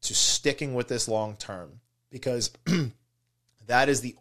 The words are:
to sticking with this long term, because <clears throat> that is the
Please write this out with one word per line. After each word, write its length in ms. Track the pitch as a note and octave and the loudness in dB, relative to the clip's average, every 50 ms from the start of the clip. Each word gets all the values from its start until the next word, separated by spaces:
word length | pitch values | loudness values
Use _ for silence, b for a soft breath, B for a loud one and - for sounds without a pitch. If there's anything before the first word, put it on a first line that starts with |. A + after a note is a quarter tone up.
to 140 | - - - | -6 -2 2
sticking 600 | - - - - - - C#3+ C#3 - D3+ C#3 B2+ | 2 4 4 2 2 2 0 0 0 -4 -4 -2
with 140 | B2 A#2+ - | -2 -2 -2
this 180 | B2+ A2+ - | -2 -2 -2
long 300 | A#2 A2 G#2+ G#2+ G#2+ G2 | 0 0 0 -2 -2 -6
term, 440 | - - - G2 F2+ F2 F2 G2 A#2 _ _ _ _ _ _ | -10 -12 -12 -12 -12 -12 -16 -18 -20 _ _ _ _ _ _
because 400 | C3 B2 - C3 B2 A#2+ G#2+ - - - - | -12 -6 -4 -2 -2 -2 -2 -4 -6 -6 -2
<clears throat> 1000 | E3 F3+ F3 C#3+ A2+ - _ _ _ _ _ _ _ _ _ _ _ _ _ G#2+ | 0 0 2 0 -2 -6 _ _ _ _ _ _ _ _ _ _ _ _ _ -4
that 220 | G#2+ A#2+ B2+ C3+ C#3+ | 2 4 4 4 4
is 120 | C#3 C3+ | 2 2
the 160 | A#2+ B2 - - | 0 -6 -10 -6